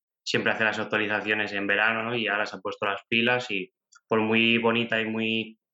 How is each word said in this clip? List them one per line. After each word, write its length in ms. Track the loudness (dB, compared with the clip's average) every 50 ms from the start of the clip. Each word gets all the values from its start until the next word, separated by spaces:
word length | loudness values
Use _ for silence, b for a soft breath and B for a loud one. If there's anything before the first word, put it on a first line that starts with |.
| _ _ _ _ _
siempre 280 | -2 -2 0 2 0
hace 120 | 0 2 0
las 140 | 0 0 -2
actualizaciones 760 | -2 -2 0 0 0 0 0 -2 0 0 0 0 -2 -2 -4
en 120 | -2 0
verano, 380 | 0 2 2 2 2 0 0 -2
¿no? 120 | -2 -2
Y 120 | -2 -2
ahora 180 | -2 -2 -2 -2
se 120 | -4 -6
ha 20 | -8
puesto 260 | -8 -8 -6 -4 -4
las 160 | -4 -4 -4 -4 _
pilas 400 | 0 2 2 2 2 0 0 -4
y 240 | -4 -6 -6 -8 _ _ _ _ -20 -20 _
por 120 | _ 0 2
muy 360 | 2 2 4 4 4 4 4 4
bonita 400 | 2 2 2 0 0 0 -2 -2
y 40 | -2
muy 520 | -2 -2 -2 -2 -2 -2 -2 -4 -6 -10 _ _ _